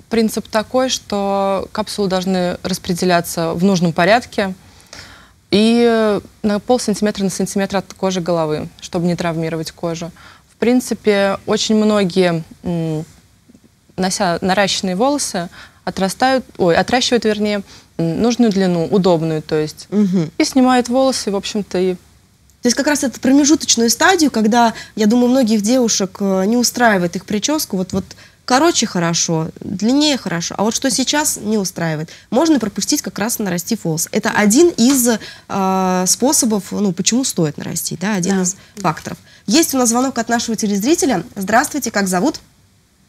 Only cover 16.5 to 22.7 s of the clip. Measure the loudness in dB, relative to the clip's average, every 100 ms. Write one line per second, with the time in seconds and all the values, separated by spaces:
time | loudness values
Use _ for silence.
16.5 | -2 2 2 2 0 2 0 0 0 -2
17.5 | -4 -6 -16 _ -4 -2 0 0 2 2
18.5 | 2 2 0 2 2 4 2 2 -4 -2
19.5 | -2 -2 -6 -4 0 2 2 0 -2 0
20.5 | 2 4 4 2 2 2 0 -2 -4 -4
21.5 | -6 -4 -2 0 -2 _ _ _ _ _
22.5 | _ -2